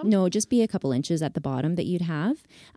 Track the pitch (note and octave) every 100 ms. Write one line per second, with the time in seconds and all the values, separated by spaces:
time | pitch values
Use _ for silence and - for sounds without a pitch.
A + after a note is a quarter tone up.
0 | G#3 G3 F3+ G3+ - A#3+ A3 - C3+ B2+
1 | - E3 D3+ - C#3+ C3 D3+ E3+ D#3+ F3
2 | E3+ D3+ G3 D#4 _ - -